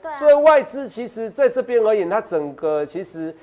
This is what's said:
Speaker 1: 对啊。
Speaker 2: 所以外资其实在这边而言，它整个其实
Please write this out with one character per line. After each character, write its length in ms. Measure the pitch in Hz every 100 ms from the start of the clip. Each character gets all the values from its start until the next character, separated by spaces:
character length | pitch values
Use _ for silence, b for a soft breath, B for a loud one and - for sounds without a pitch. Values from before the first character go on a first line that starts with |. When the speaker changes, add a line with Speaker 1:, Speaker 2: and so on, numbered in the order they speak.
Speaker 1:
对 80 | 320
啊。 80 | 285
Speaker 2:
所 120 | 294
以 40 |
外 280 | 285 302 302
资 260 | - 269 262
其 180 | 220 240
实 240 | 220 226
在 180 | 226 262
这 140 | 254
边 180 | 247 240
而 140 | 214
言， 160 | 214 170
它 100 | 208
整 320 | 214 170 147
个 300 | 135 156 151
其 200 | 147 175
实 280 | 190 165 160 165